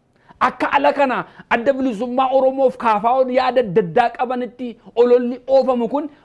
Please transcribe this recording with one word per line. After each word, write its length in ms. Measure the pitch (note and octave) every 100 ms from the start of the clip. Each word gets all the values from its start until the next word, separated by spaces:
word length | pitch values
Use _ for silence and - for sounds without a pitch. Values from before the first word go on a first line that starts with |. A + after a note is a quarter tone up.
| _ _ _ -
Akka 320 | B3+ - D4+
ala 200 | C#4+ C#4+
kana 320 | C#4 C4+ G#3 - - -
adda 220 | A#3 A#3
bilisummaa 560 | C4 C4 G3+ B3 B3 C4
Oromoof 460 | C4+ C4 C4+ C4 B3+
kaafaa'oon 540 | A#3 G#3 A#3 C4 B3+
yaada 300 | B3+ B3+ B3
adda 200 | A3 F3
addaa 280 | F3 D#3+ A#3+
qabanitti 680 | - B3 B3 B3 - B3 A3 -
ololli 480 | A3+ B3 B3 A#3+ C4
oofamu 440 | - C4+ B3+ B3 A#3
kun 220 | C#4 D4+ -